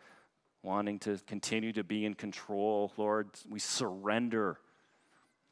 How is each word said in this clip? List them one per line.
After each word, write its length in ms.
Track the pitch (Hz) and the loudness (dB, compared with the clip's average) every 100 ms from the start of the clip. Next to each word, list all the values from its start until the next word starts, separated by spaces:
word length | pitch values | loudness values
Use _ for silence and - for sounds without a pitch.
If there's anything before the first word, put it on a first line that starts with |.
| - - _ _ _ _ | -12 -20 _ _ _ _
wanting 360 | 95 98 104 101 | -2 0 0 -2
to 200 | 107 98 - | -2 -4 -4
continue 440 | 104 - 113 113 | -6 -2 0 0
to 100 | 110 | -2
be 220 | 92 107 107 | -2 0 0
in 80 | |
control. 800 | 98 107 - - 101 104 104 104 - | -2 -6 -8 -4 0 2 4 2 0
Lord, 320 | 104 107 104 - - | 2 2 0 -8 -12
we 100 | 107 | -6
surrender. 1000 | - - 117 92 101 110 120 113 101 82 - _ _ _ _ _ _ _ _ | -2 0 -2 -2 0 2 2 2 2 0 -10 _ _ _ _ _ _ _ _